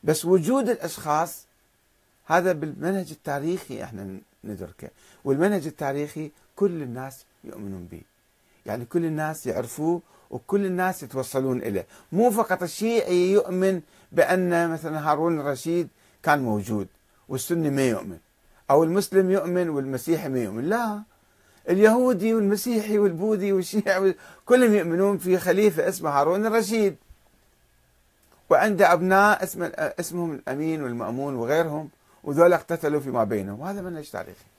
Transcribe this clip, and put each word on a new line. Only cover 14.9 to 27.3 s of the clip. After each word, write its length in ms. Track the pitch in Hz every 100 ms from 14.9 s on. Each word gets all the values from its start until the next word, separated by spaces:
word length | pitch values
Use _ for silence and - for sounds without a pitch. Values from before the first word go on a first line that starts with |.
| 156 151
هارون 280 | 151 165 160
الرشيد 480 | 143 135 160 170 170 _ _ _
كان 160 | - 147
موجود 480 | 123 107 95 107 95 _ _ _ _
والسني 400 | 131 - 170 156
ما 180 | 139 131
يؤمن، 280 | 110 - 85 _ _ _ _ _
أو 140 | 143
المسلم 480 | 165 185 196 190 190
يؤمن 380 | 190 180 180 175
والمسيحي 600 | 147 135 131 131 160 -
ما 100 | 131
يؤمن، 300 | 110 107 143
لا، 340 | 220 226 208 214 _ _ _ _ _ -
اليهودي 640 | 185 214 233 254 220 214
والمسيحي 640 | 226 202 208 240 226 214 208
والبوذي 560 | 202 165 208 214 196
والشيعي 460 | 196 180 214 202 190
وال-، 160 | 190 175 - - -
كلهم 280 | 247 247
يؤمنون 440 | 208 170 170 196 202
في 200 | 180 185
خليفة 520 | 180 180 214 160 180
اسمه 200 | 185 160
هارون 360 | 143 143 185 220
الرشيد، 500 | 226 196 226 202 143 _ - _